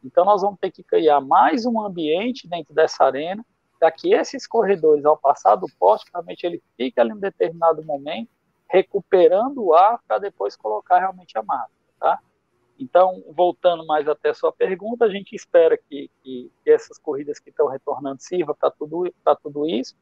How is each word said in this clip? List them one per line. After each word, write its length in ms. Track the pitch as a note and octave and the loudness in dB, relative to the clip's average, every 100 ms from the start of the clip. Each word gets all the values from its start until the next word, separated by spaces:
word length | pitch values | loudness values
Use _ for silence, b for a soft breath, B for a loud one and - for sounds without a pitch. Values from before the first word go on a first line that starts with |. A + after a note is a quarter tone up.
Então, 220 | C3 - F#3 | -2 0 2
nós 160 | G#3 | 2
vamos 180 | G3 G3 | 0 -4
ter 100 | F#3+ | -10
que 120 | - | -10
criar 400 | - F3 D#3+ C#3+ | -2 0 4 2
mais 420 | C3+ E3+ C4+ D4 | 4 4 4 2
um 160 | A#3 A3+ | -2 -4
ambiente 640 | G#3 F3 D3+ E3 A#3 B3 D#3+ | -6 -6 -2 -2 -4 -8 -10
dentro 280 | E3+ D3+ | -12 -6
dessa 280 | D3 D#3 - | 0 0 2
arena, 400 | C#3 C3+ D#3+ G3+ - _ _ _ | 0 0 -8 -10 -14 _ _ _
para 140 | D#3+ | 0
que 240 | - E3 | 0 0
esses 320 | A#3+ - C4+ - | 0 0 -10 -4
corredores, 580 | A3+ G3 G3 D#3 D3+ | -2 0 2 4 4
ao 120 | C#3+ D#3 | 2 2
passar 400 | C3+ C#3 - G#3 | 2 2 2 2
do 100 | F#3 _ | -2 _
poste, 300 | F#3 G#3+ - | 2 2 -2
realmente 360 | F3+ F3 F3 F3 | -14 -12 -8 -8
ele 160 | E3+ _ | -8 _
fique 240 | _ B3+ A#3+ | _ -6 -2
ali 120 | A#3 | -2
em 40 | |
um 40 | G#3+ | -2
determinado 680 | G3 _ F3 E3 E3 D#3+ | -10 _ -4 0 0 0
momento, 460 | D#3 C#3+ C#3+ F#3+ A#3 _ _ _ _ | -6 -8 -8 -12 -12 _ _ _ _
recuperando 960 | - - G3 - F#3+ E3 F#3 B3+ C#4 | 0 0 -6 0 4 6 4 -2 -4
o 120 | G3 | 2
ar, 260 | D#3+ G3 A#3+ _ | 6 6 2 _
pra 80 | G#3+ | -6
depois 400 | G3 _ G3+ - | -6 _ -8 -8
colocar 440 | G#3+ G#3+ - F3+ | -8 -8 0 0
realmente 360 | F#3+ F#3 F3 - | 0 -8 _ -12
a 60 | |
máscara, 280 | G3+ C#3 A2+ _ _ _ | -6 -8 -8 _ _ _
tá? 180 | D3+ E3+ _ _ _ _ _ _ | -2 -2 _ _ _ _ _ _
Então, 440 | C3 F3 F#3 F#3 F3 | -2 2 2 0 -14
voltando 560 | D#3 F3+ F3 F#3 E3+ | -2 -2 2 0 -2
mais 240 | D#3+ D#3 D3 | -2 -2 -2
até 220 | D3 D3 | -2 -2
a 40 | |
sua 160 | D3 D#3+ | -2 -4
pergunta, 540 | - F#3+ F#3 G3+ A#3+ | -2 -4 -4 -8 -2
a 60 | A3+ | -2
gente 240 | G3 G3 | -2 -10
espera 420 | G3+ - F3 E3 D#3 | -18 0 4 4 2
que, 340 | _ C#3+ C3+ _ | _ -16 -16 _
que, 280 | C3+ B2+ B2 _ | -16 -14 -16 _
que 80 | - | 2
essas 260 | D3+ - - | 2 2 -16
corridas 420 | - C#3 D3 C#3+ | -10 -8 -8 -14
que 120 | _ | _
estão 160 | - C#3+ | -4 -4
retornando 560 | C3+ - C3 C#3 C3+ | -2 -8 -8 -8 -12
sirva 320 | - F3+ D#3 | -8 -6 -6
pra 160 | D3 C#3 | -2 -4
tudo, 420 | - D3+ D#3+ F3+ _ | -4 -10 -6 -8 _
pra 140 | - D3 | -2 -2
tudo 320 | D3+ D3 D3+ | -4 -8 -4
isso 260 | G#3 C4 _ | -4 -8 _